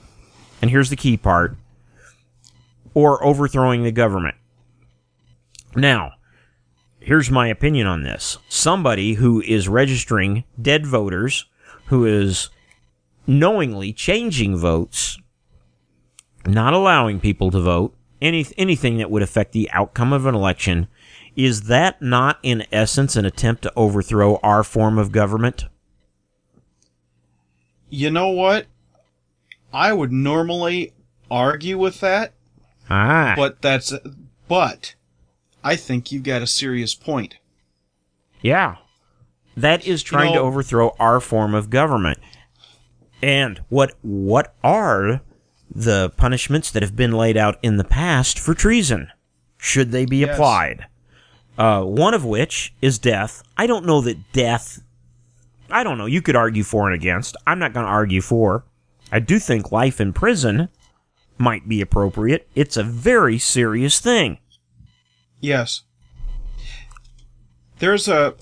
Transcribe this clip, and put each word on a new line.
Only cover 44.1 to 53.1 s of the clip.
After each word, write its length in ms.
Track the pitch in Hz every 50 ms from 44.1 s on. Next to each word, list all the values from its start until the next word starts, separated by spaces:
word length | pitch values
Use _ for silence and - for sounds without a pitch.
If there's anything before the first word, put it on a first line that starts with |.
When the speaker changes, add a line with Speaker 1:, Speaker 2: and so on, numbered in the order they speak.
| 101 98 95 98 107 135 147 - - _ -
Speaker 1:
are 600 | 120 175 220 214 175 117 98 98 101 120 135 - - - _ _ _ _ _ _ _ -
the 360 | 101 110 117 107 98 92 90 -
punishments 540 | - 135 123 127 123 - - 139 156 156 -
that 120 | - 110 104
have 140 | 104 104
been 160 | 107 127 120 113
laid 240 | 110 113 113 110
out 220 | 110 107 104 104 - -
in 140 | 117 107
the 80 | 101 98
past 540 | - - 123 165 180 160 127 131 - - -
for 160 | - - 165
treason? 540 | - - 208 226 240 208 139 120 87 69 - - _ _ _ _ _ _ _ _ _
Should 320 | - - - 135 135 120 113
they 140 | 127 131
be 120 | 127 131 135
Speaker 2:
Yes. 160 | 143 143 147
Speaker 1:
applied? 520 | 139 151 139 113 95 82 69 58 - - - _ _ _ _ _ _ _ _ _ _ _ _ _ -
Uh, 240 | 110 113 107 101 95
one 300 | 95 101 120 160 202 233
of 100 | 208 143
which 500 | 117 107 107 135 - - - - - - _ -
is 160 | 135 127 107
death. 440 | - 123